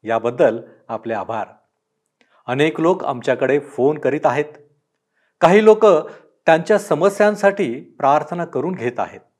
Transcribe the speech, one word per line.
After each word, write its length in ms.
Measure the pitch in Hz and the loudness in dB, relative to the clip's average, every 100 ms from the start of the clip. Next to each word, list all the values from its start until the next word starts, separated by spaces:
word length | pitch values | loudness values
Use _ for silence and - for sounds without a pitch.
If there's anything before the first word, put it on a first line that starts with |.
याबद्दल 540 | 107 113 117 123 139 104 - _ _ | -4 -4 -4 0 0 0 -10 _ _
आपले 260 | 113 117 | -12 -8
आभार. 320 | 110 95 113 98 _ _ _ _ _ _ _ _ _ - | -8 -6 -8 -10 _ _ _ _ _ _ _ _ _ -8
अनेक 340 | 127 156 156 | -2 -2 0
लोक 240 | 165 180 | 0 0
आमच्याकडे 540 | - 127 117 127 135 143 | -4 -6 -2 -2 0 -2
फोन 400 | 143 - 135 151 | -2 -2 0 0
करीत 280 | 131 147 151 | -2 0 -2
आहेत, 260 | 127 151 - _ _ _ _ _ _ _ _ | -2 -6 -10 _ _ _ _ _ _ _ _
काही 240 | 165 202 | 4 6
लोक 220 | 220 214 220 160 - - _ _ - | 6 6 6 4 0 -16 _ _ 2
त्यांच्या 320 | 160 170 208 | 2 2 -2
समस्यांसाठी 1000 | 202 147 190 196 208 202 202 196 156 123 | 0 0 0 2 0 2 -2 0 -4 -6
प्रार्थना 640 | - _ 139 147 147 175 | -14 _ 0 0 -2 -8
करून 300 | 170 131 151 | -8 -6 -6
घेत 260 | 185 117 123 | -6 -8 -6
आहेत 200 | 92 - _ | -10 -10 _